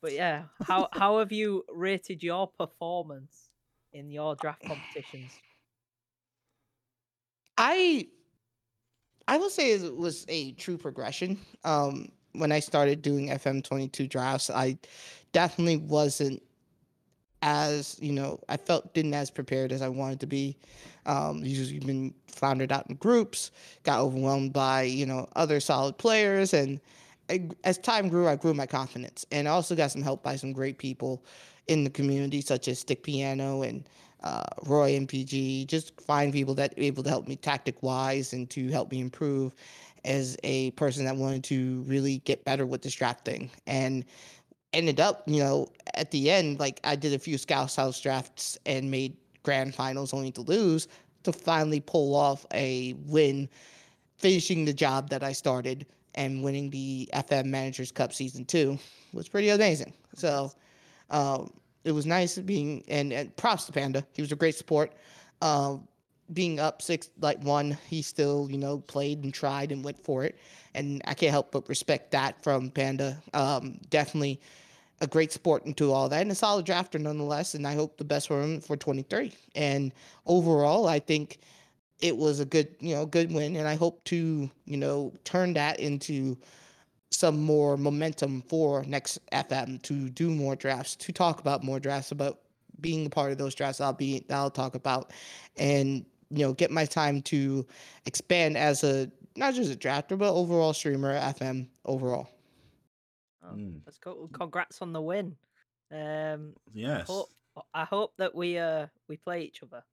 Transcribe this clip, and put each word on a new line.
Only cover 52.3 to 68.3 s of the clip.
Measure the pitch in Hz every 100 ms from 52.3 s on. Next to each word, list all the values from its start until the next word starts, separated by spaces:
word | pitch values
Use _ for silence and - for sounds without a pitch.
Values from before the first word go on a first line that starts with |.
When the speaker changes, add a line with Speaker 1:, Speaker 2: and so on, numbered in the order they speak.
| 139 -
Speaker 3:
a | - 135 131 127 127 143
win, | 151 147 139 139 - - - - _ _ _
finishing | 190 185 160 175
the | 151
job | 143 147 135 131
that | 135
I | 139
started | 139 - 127 127 131 139 _ _
and | - 139 135
winning | 139 139 143
the | 139 135 135 127
F | - 143
M | 143 135
Managers | 135 135 131 127
Cup | - 127
Season | - 131 131
two | 123 175 139 139 - - -
was | - 165
pretty | 202 208
amazing. | 208 214 156 120 - _
So, | - 170 143 139 - _ _ _ _ _
Speaker 1:
Nice. | 151
Speaker 3:
um, | 139 135 - - _ _
it | -
was | 151
nice | 147 175 175 180
being, | 185 196 147 151 -
and, | 147 143
and | 127 147 -
props | 240 196 -
to |
Panda. | - 139 135 139
He | -
was | 151
a | 147
great | 165 151
support. | - 151 156 - - - - _
Um, | 160 147 139 139 - _ _ _ _
being | 165 175 156
up | 151 -
six, | - 165 - -
like, | 151 147
one, | 143 143 147 147 -
he | 160
still, | 147 - 143